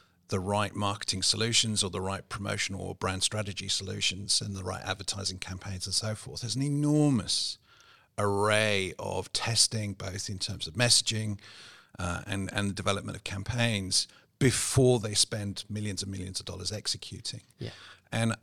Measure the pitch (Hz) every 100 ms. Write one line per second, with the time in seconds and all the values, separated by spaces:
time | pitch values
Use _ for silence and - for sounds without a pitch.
0 | _ _ - 98 92 101 101 - 101 98
1 | - 95 - 104 113 113 113 104 98 98
2 | 95 98 - 104 101 101 - 98 92 92
3 | 95 95 - 107 101 95 98 - 98 104
4 | - 95 101 - 107 95 95 98 - 95
5 | 98 101 95 92 - 92 - 95 101 92
6 | 110 107 - - 117 127 143 143 147 151
7 | 147 123 87 - - - _ - - -
8 | _ - 104 101 104 107 110 98 92 -
9 | 101 95 - - - 113 - 110 104 95
10 | 95 95 - 95 - 92 - 82 120 -
11 | - 110 107 101 - - - - - -
12 | 90 85 - 98 95 101 101 92 98 98
13 | - 95 - 98 98 120 117 104 92 -
14 | - - _ _ 135 - - - 127 123
15 | 107 104 - 110 101 98 - 104 107 92
16 | 95 95 92 90 - 95 90 107 - -
17 | - 107 - 110 - _ 117 - - -
18 | _ 113 113 -